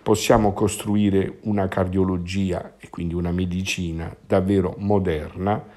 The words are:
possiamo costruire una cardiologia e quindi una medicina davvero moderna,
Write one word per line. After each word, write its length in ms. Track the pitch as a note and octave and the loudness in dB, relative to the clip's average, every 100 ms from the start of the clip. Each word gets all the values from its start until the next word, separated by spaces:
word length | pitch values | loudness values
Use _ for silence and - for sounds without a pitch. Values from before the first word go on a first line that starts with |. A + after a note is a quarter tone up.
possiamo 500 | - G#2 - A#2+ G#2 | 0 2 4 4 4
costruire 840 | F#2+ G#2 - G#2+ G#2 G#2 F#2+ F#2 - | 2 0 -2 0 2 4 4 0 -4
una 260 | A2 G2+ F#2+ | -4 -2 0
cardiologia 1080 | G2 F2+ F#2+ F#2 F#2 F2 G2 F#2+ E2+ - - | 0 0 2 0 0 -2 -2 -2 -2 -8 -16
e 140 | - | -16
quindi 240 | - E2+ E2+ | -8 -4 -2
una 160 | F2 | -2
medicina 840 | F2 F2 F2+ G2 - F2 E2 D#2+ - | 0 -2 -2 -4 -4 -4 -6 -8 -12
davvero 520 | - F#2+ F#2 G2 F2+ - | 0 2 4 2 0 -2
moderna, 880 | G2+ G2+ F#2 D#2 D#2 F#2+ F#2+ G#2+ - | 0 2 2 -2 -4 -4 -2 -2 -4